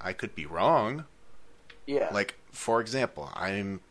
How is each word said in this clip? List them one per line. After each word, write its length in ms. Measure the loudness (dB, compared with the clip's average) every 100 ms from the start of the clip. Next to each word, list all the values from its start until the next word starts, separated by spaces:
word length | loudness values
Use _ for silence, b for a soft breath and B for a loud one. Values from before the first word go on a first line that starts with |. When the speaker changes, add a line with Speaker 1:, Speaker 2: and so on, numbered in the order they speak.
Speaker 1:
I 120 | -6
could 200 | -4 -6 -6
be 100 | -4
wrong." 580 | 2 6 6 4 -2 -10 -16 -14 -12 -14 -16 -20 -12 -2
Speaker 2:
Yeah. 240 | 0 2
Speaker 1:
Like, 240 | 2 0 -4 -14
for 280 | -6 2 2
example, 500 | 4 2 0 -2 -10 -4
I'm 460 | -2 0 -2 -4 -8